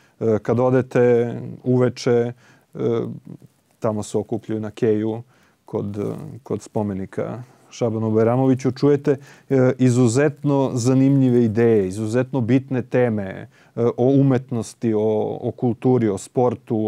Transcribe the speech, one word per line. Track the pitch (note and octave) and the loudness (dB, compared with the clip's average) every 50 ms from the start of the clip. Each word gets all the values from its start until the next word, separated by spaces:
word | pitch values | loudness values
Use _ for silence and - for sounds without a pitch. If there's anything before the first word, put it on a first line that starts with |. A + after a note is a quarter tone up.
| _ _ _ _ | _ _ _ _
E, | A#2 A2+ G#2+ G2+ | 0 0 0 0
kad | - - A2+ A#2+ | 0 0 0 2
odete | B2+ B2+ B2+ C3 B2 C3 - B2+ B2 B2 A#2+ A#2 A#2+ A#2 A#2+ A#2+ B2 A#2+ - - - | 2 2 2 2 0 0 0 2 4 4 4 2 0 -2 -6 -10 -12 -14 -16 -8 -2
uveče, | B2+ B2+ B2 B2+ A#2+ A#2+ - - B2+ | 0 2 2 2 0 -2 -2 -2 0
e, | A#2+ A#2+ A#2 A#2+ A#2+ - _ _ _ _ _ _ - - B2+ B2 A#2 A#2 A#2 A#2 B2 B2+ - - - - - _ _ _ _ _ _ _ | 0 2 0 -2 -6 -12 _ _ _ _ _ _ -10 -6 -4 -2 -2 -2 -4 -6 -10 -14 -18 -20 -20 -20 -20 _ _ _ _ _ _ _
tamo | - A2+ G#2+ G#2 | -6 -4 -4 -4
se | G2+ - - G#2+ | -8 -4 -4 -4
okupljuju | G2+ - A#2+ G#2 - - A2 G#2+ | -4 -4 -8 -8 -6 -8 -8 -8
na | G#2+ G#2 | -8 -10
Keju | - - B2 A2 G#2+ G#2+ A2 A2 A2 A#2 B2 - _ _ _ _ _ _ _ | -6 -2 0 0 0 0 -2 -4 -6 -8 -12 -16 _ _ _ _ _ _ _
kod, | - - G#2+ G#2 G2+ G2+ G#2 | -10 -8 -6 -6 -6 -8 -6
e, | G#2+ A2 A2 G#2+ G2+ G#2 A2+ A#2 | -8 -8 -8 -10 -12 -14 -16 -18
kod | - - A2 G2+ | -10 -8 -8 -8
spomenika | - - - A2+ G#2 G#2 G2 F#2+ F#2+ - - A2 G#2 A2 - B2+ B2 - _ _ _ _ | -8 -8 -6 -4 -4 -4 -6 -8 -10 -10 -8 -8 -8 -8 -10 -12 -16 -20 _ _ _ _
Šabanu | - - B2+ A2+ A2 A2 A2 A2 | -8 -4 -4 -4 -2 -4 -2 0
Bajramoviću, | G#2+ A2 A2+ A2+ A#2+ C3 C3+ C3 C3 C3 - C3 | 2 2 2 2 2 2 2 2 2 2 0 -4
čujete, | B2+ - C#3 C#3+ D3 C#3+ C#3+ D3 C#3 C#3 - - - - _ _ | -2 0 2 2 2 2 2 -2 -2 -2 -4 -14 -20 -20 _ _
e, | C#3 C3 B2+ B2+ - - | 2 4 4 2 2 2
izuzetno | C3 B2+ A#2 B2+ B2+ A2+ A2+ C3+ D3 D#3 C#3+ - - D3 C#3 C#3 C3+ A2+ - | 2 2 4 4 2 2 4 2 0 0 -2 -2 -2 0 0 0 0 -2 -2
zanimljive | B2+ A2+ C3 C3 C3+ C3+ C3+ C#3 C3+ C3 B2+ A#2+ B2 A#2+ | -2 0 2 4 4 4 4 4 4 4 4 4 4 2
ideje, | A2 G2+ A2+ A#2 A#2 A2+ G#2 F#2+ F#2 | 2 2 2 4 4 4 4 2 0
izuzetno | F#2+ G#2+ A2 G#2+ A2+ B2 C3 B2+ - C3+ | -4 -6 -6 -2 -2 -2 -2 -2 -4 -4
bitne | A2+ G#2 C3 C3+ C3 - C3+ B2 | 0 2 0 0 0 -2 -6 -6
teme, | B2 - - B2+ B2 A#2+ G#2+ G#2 G2 | -4 -2 0 0 0 0 -2 -4 -6
e, | F#2+ F#2 F#2+ G#2 - _ _ _ _ _ A2+ A#2 A#2+ - | -8 -12 -14 -16 -18 _ _ _ _ _ -2 0 0 0
o | - B2 | 2 2
umetnosti, | C3 C#3 C3+ C#3 C#3 C3 B2 C3 - B2 A2+ G#2 - - _ - A2+ G#2+ | 4 4 4 4 4 2 0 -2 -4 -6 -6 -6 -8 -10 _ -2 -2 0
o, | G#2 G#2+ A2 G#2+ G#2+ G#2 G#2 G#2+ - | 0 0 0 0 0 -2 -4 -6 -6
o | - A#2+ | -8 -8
kulturi, | - - C3 B2 A2+ - - B2+ B2+ B2 A2+ G#2 | -6 -2 -2 -2 -2 0 0 2 2 2 2 0
o | G2 G2 | 0 -4
sportu, | - - _ C3 B2 B2 A2+ - - - A#2+ G#2+ G#2+ | -8 -6 _ 0 0 0 0 -4 -6 -6 -4 -2 -2